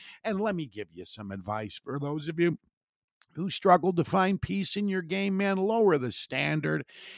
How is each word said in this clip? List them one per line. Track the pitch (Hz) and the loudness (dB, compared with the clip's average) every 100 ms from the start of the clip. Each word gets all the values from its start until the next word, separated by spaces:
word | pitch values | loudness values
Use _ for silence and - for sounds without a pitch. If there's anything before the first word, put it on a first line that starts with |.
| - - 226 | -20 -10 -4
And | 190 | -2
let | 220 180 | -2 -2
me | 139 | -6
give | 104 95 | -8 -10
you | 85 90 | -10 -14
some | - 101 | -10 -10
advice | 98 92 107 107 - | -8 -6 -6 -6 -10
for | - 139 | -8 -6
those | 143 156 151 | -4 -6 -4
of | 160 | 0
you | 170 - _ _ _ _ _ _ - | 0 0 _ _ _ _ _ _ -16
who | - 185 | -8 -6
struggle | - 196 180 170 | 0 6 6 6
to | 175 | 0
find | 151 190 185 196 | 2 2 2 0
peace | - 190 185 202 | -2 -2 -2 -2
in | 208 | -2
your | 190 | -2
game, | 165 196 196 190 | -2 -2 0 0
man, | 202 190 | 0 2
lower | 196 226 208 151 | 2 4 6 4
the | 123 | 2
standard. | - - 131 147 156 151 156 - - - | -4 -6 -2 0 0 0 -2 -4 -14 -18